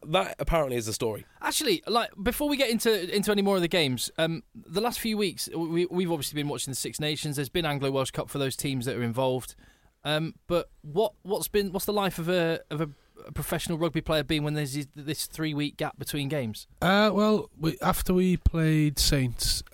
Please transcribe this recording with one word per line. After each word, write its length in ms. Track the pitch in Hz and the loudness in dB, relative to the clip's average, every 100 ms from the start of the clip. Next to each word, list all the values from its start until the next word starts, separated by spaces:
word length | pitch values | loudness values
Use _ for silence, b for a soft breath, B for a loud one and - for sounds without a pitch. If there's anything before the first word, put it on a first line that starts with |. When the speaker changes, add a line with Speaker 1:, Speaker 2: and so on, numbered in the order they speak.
| - | 0
Speaker 1:
that 300 | 175 190 - | 0 0 -2
apparently 380 | - 165 143 120 | 0 2 2 0
is 100 | 110 | -2
the 60 | |
story. 320 | 101 117 101 - - | -2 -4 -4 -10 -8
Speaker 2:
Actually, 400 | 285 294 302 180 - | -2 0 2 0 0
like, 240 | 226 202 - | 0 0 -2
before 260 | 202 - 294 | -4 0 0
we 80 | 277 | 2
get 140 | 262 | 2
into, 440 | 233 226 208 175 | 2 4 2 2
into 160 | 208 202 | 0 2
any 100 | 202 | 2
more 140 | 196 196 | 4 2
of 60 | |
the 60 | 170 | 2
games, 420 | 180 143 123 - - | 2 2 0 -4 -2
um, 240 | 165 165 - | -2 -2 -10
the 260 | - - 175 | -18 -8 -2
last 200 | 233 233 | -2 -2
few 160 | 226 208 | -2 0
weeks, 320 | 202 131 - | 0 -2 -6
we, 320 | 160 165 170 175 | -4 -2 0 0
we've 240 | 180 185 | 0 0
obviously 240 | 165 131 147 | -2 -2 -4
been 80 | 147 | -4
watching 220 | 131 - | -4 -6
the 60 | 131 | -6
Six 240 | - - | -6 -4
Nations. 360 | 151 147 156 143 | -4 -2 -4 -4
There's 120 | 139 | -2
been 160 | 180 160 | -2 -2
Anglo-Welsh 440 | 143 135 135 131 | 0 0 0 0
Cup 180 | - - | -4 -4
for 80 | 143 | -2
those 180 | 135 - | -2 -2
teams 280 | 147 135 120 | -2 -2 -2
that 100 | 117 | -2
are 60 | |
involved. 520 | 120 113 131 127 - b b b b _ | -2 0 0 0 -4 b b b b _
Um, 300 | 147 151 160 - - | -4 -2 -2 -6 -2
but 240 | 170 - - | -2 -2 -10
what, 300 | 151 151 220 - | -4 0 0 -2
what's 260 | 180 202 160 | -6 -4 0
been, 240 | 208 202 | 0 0
what's 120 | 185 - | -2 0
the 60 | |
life 260 | 208 196 - | 0 0 -2
of 100 | 165 | 0
a, 320 | 185 165 165 - | 2 2 0 -4
of 100 | 151 | -4
a, 80 | 160 139 _ - - | -4 -6 _ -20 -12
a 60 | |
professional 440 | - 151 165 - 165 | -8 -4 -4 -2 0
rugby 240 | 165 156 | 0 0
player 220 | 151 156 | 0 0
been 220 | 135 160 | 2 0
when 100 | 147 | 0
there's 200 | 151 147 | -2 -2
this, 120 | 139 139 | -4 -8
this 320 | - 143 151 - | -10 -8 -6 -6
three-week 500 | - 156 147 147 - | -4 -2 0 -2 -2
gap 220 | 147 - | -6 -6
between 300 | 135 151 139 | -6 -4 -2
games? 380 | 151 117 104 - - | -2 -4 -6 -12 -2
Speaker 3:
Uh, 300 | 170 196 214 | 2 4 4
well, 380 | 190 214 214 - - | 4 4 2 0 -4
we, 180 | 156 - | -4 0
after 320 | 165 185 - | 2 2 2
we 220 | 180 185 175 | 4 4 4
played 600 | - 165 160 156 151 139 | 4 4 4 4 4 2
Saints, 640 | - 147 127 117 - - - | 2 4 2 0 -2 -2 -4